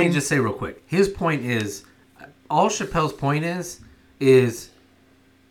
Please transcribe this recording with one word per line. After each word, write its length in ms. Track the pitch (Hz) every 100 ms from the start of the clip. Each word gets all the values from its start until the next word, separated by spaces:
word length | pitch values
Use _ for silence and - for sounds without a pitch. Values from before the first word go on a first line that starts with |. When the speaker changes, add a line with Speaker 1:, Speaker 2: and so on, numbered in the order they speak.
| 175
Speaker 1:
when 60 |
Speaker 2:
just 140 | 147 135
say 100 | 147
real 140 | 113
quick. 300 | - 82 - -
His 240 | 165 196
point 340 | - 165 147
is, 400 | 120 117 104 - - _ _ - - - -
all 220 | 139 214
Chappelle's 420 | - - 170 151
point 320 | - 139 147
is, 360 | 170 180 175 - - - _ -
is 500 | 135 131 123 113 - - _ _ _ _ _ _ _